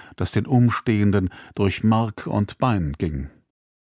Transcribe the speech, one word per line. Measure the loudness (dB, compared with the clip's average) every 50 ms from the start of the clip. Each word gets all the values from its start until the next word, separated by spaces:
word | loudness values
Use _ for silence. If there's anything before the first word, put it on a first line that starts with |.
| -20 -14 -8
das | -6 -4 -4
den | -2 -4 0
Umstehenden | 2 4 4 4 4 2 0 -2 0 0 2 2 2 2 2 0 -2 -4 -10 -20 -10 -4
durch | -2 0 0 0 0
Mark | 2 2 2 2 0 -2 -6 -8 -8
und | -4 -2 -2 -2 -2 -4 -2
Bein | -2 0 0 0 -2 -4 -4 -4
ging.“ | -4 -4 -4 -6 -8 -10 -14 _ _ _ _ _ _ _ _ _